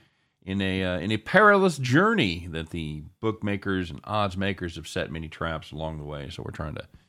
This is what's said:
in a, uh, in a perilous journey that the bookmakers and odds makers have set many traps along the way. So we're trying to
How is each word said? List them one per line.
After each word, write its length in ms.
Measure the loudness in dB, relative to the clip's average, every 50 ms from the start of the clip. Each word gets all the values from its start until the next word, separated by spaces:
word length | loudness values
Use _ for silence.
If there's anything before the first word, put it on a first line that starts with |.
| _ _ _ _ _ _ _ _
in 180 | -6 -4 0 0
a, 240 | 2 2 2 2 2
uh, 140 | 0 0 0
in 120 | 0 0
a 40 | -2
perilous 600 | -2 -2 4 6 8 8 8 8 8 6 4 2 2
journey 680 | 0 4 6 6 6 6 4 4 2 2 0 -2 -6 -6
that 180 | -6 -6 -6 -6
the 360 | -6 -6 -4 -4 -6 -8 -10 -14 _ -4
bookmakers 680 | -2 -2 -2 -2 -2 -4 -2 -2 -2 0 0 0 0 -4
and 120 | -8 -12 -8
odds 320 | -4 0 0 0 0 0
makers 400 | -2 -2 -2 -2 -2 -6 -6 -6
have 100 | -8 -10
set 240 | -6 -4 -4 -4 -4
many 200 | -6 -8 -8 -8
traps 420 | -6 -6 -4 -4 -4 -6 -8 -10
along 240 | -8 -6 -6 -6 -6
the 80 | -6 -8
way. 240 | -8 -8 -8 -10 -10
So 140 | -10 -10 -10
we're 60 | -10
trying 240 | -8 -6 -6 -6 -6
to 120 | -10 -12 -14 _ -20 _